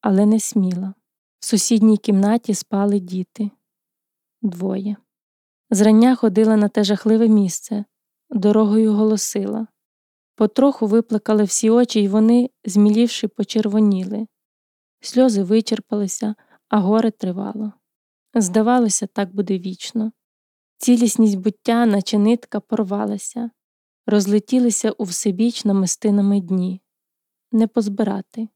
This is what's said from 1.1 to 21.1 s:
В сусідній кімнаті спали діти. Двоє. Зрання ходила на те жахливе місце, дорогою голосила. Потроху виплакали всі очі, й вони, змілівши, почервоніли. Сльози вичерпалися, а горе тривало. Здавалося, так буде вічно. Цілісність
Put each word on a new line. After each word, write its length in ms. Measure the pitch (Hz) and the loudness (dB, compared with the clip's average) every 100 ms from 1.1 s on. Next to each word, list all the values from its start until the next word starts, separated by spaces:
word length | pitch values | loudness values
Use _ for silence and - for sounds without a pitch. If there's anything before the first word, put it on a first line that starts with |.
| _ _ _ | _ _ _
В 60 | - | -4
сусідній 520 | 214 - 226 220 208 | -2 0 2 4 2
кімнаті 560 | - 196 196 233 - | 2 0 2 0 -2
спали 460 | 196 - 196 202 202 | -6 -4 -2 0 -2
діти. 520 | 175 185 180 - 208 _ _ _ _ _ _ _ _ _ | -4 -8 -10 -8 -8 _ _ _ _ _ _ _ _ _
Двоє. 540 | 208 175 190 190 196 208 _ _ _ _ _ _ _ | -6 -4 -4 -4 -6 -8 _ _ _ _ _ _ _
Зрання 460 | 202 208 220 240 254 | 2 4 6 4 4
ходила 400 | 220 185 220 220 | 2 2 2 2
на 120 | 208 | 2
те 160 | - | 0
жахливе 440 | 202 202 220 220 226 | -2 0 2 2 4
місце, 580 | 214 196 - - 208 208 _ _ _ _ | 4 2 -4 -8 -8 -10 _ _ _ _
дорогою 640 | 247 202 214 214 220 220 | -2 2 2 2 2 2
голосила. 760 | 208 214 214 - 208 196 214 226 _ _ _ _ _ _ _ | 2 2 0 -4 -6 -6 -8 -10 _ _ _ _ _ _ _
Потроху 520 | 214 - 277 269 214 | -2 2 2 2 0
виплакали 560 | 226 233 214 - 214 | 0 0 -4 0 0
всі 260 | 208 - 220 | 0 0 2
очі, 340 | 233 247 220 | 2 2 0
й 40 | 202 | 0
вони, 420 | 208 220 240 247 _ - | 2 4 2 0 _ -4
змілівши, 600 | 190 208 208 240 - 208 | 2 4 4 0 -2 -8
почервоніли. 1000 | - 202 220 214 208 214 190 185 208 220 _ _ _ _ _ _ _ | -6 -4 -2 -2 2 2 0 -4 -8 -10 _ _ _ _ _ _ _
Сльози 420 | - 247 262 208 | -4 2 2 2
вичерпалися, 920 | 180 220 220 226 - 208 196 - 214 214 _ _ _ | 0 0 0 -6 -4 -6 -4 -6 -8 -8 _ _ _
а 100 | 208 | -2
горе 320 | 190 220 226 | 2 2 0
тривало. 640 | - 185 180 202 208 214 - _ _ _ _ _ | -4 -8 -6 -10 -8 -12 -12 _ _ _ _ _
Здавалося, 760 | 233 190 190 220 254 226 - 196 | -2 0 0 2 2 0 -2 -6
так 280 | - 196 196 | -6 -6 -4
буде 240 | 190 190 | -4 -4
вічно. 520 | 180 185 - 233 220 _ _ _ _ _ _ _ | -6 -12 -10 -6 -6 _ _ _ _ _ _ _
Цілісність 600 | - 247 233 | 0 2 2